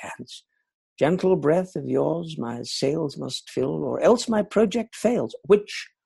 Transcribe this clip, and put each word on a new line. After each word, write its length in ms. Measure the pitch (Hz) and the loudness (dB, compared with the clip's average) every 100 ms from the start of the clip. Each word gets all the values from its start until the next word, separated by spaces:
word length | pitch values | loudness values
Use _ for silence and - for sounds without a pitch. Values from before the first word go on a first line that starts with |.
hands. 440 | 98 - 123 - _ _ _ _ _ - | -14 -14 -16 -20 _ _ _ _ _ -2
Gentle 380 | 135 180 185 180 | 0 2 2 2
breath 400 | 143 170 185 156 | 4 2 0 -6
of 100 | 131 | -2
yours 520 | 131 143 165 165 151 | 0 0 -2 -6 -8
my 240 | 117 120 | -6 -8
sails 560 | 120 - 139 160 151 160 | -8 -2 -2 0 -4 -6
must 320 | 135 - - | -8 -10 -8
fill, 340 | - 131 156 | -4 -2 -2
or 160 | 139 127 | -4 2
else 260 | 165 233 240 | 4 4 2
my 160 | 214 | -2
project 540 | 202 202 214 233 226 - | 0 2 2 0 -6 -2
fails, 400 | 214 233 113 - | 0 0 -2 -2
which 460 | 147 208 202 - - _ | 4 4 2 -12 -14 _